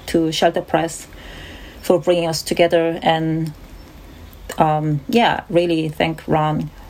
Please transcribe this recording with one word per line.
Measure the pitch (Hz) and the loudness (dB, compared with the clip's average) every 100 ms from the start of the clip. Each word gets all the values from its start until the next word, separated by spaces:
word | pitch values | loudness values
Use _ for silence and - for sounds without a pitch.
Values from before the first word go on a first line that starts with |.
| - | -2
to | 165 160 | 0 0
Shelter | 160 175 175 | 2 2 2
Press | 175 160 165 - - - - - - - - - | 0 0 0 -6 -14 -18 -16 -16 -16 -16 -18 -4
for | - 180 | 0 2
bringing | 165 175 170 | 2 0 0
us | 160 | -4
together, | - 170 170 170 165 165 | -4 2 4 4 2 0
and, | 170 160 160 160 160 151 - - - - - - - - - - | 0 2 2 0 -2 -6 -16 -20 -20 -20 -20 -20 -20 -16 -6 2
um, | 160 151 151 147 - | 4 4 0 -2 2
yeah, | 226 214 - - | 4 4 2 0
really | 170 175 160 156 | 2 2 0 -2
thank | 151 165 156 - | 0 -2 -2 0
Ron | 156 156 156 156 - | 2 2 0 -4 -10